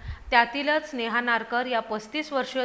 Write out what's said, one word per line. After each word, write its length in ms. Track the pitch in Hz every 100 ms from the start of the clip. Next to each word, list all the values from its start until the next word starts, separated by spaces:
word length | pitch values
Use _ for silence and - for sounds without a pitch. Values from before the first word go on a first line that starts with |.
| - - -
त्यातीलच 600 | 247 233 277 285 302 302
स्नेहा 300 | 254 226 233
नारकर 460 | 240 226 - 240 254
या 140 | 233
पस्तीस 520 | 220 214 - 302 302
वर्षीय 320 | 269 254 262